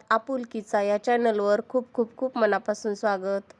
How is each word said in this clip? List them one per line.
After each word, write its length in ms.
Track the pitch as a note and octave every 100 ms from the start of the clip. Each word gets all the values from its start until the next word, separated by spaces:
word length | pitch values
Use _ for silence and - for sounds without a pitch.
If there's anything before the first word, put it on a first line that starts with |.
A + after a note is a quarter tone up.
| _
आपुलकीचा 720 | A3 - C4 A#3 A3 G#3 G#3+
या 220 | G3+ G#3
चॅनलवर 580 | G#3 A#3+ A#3 G#3 G3+ G#3 A#3
खूप 240 | B3+ A#3+
खूप 240 | - A3+ -
खूप 200 | C4 B3
मनापासून 560 | G#3+ G3 G3+ G#3 A3
स्वागत. 600 | G3+ A3 G3 F#3+ G3 -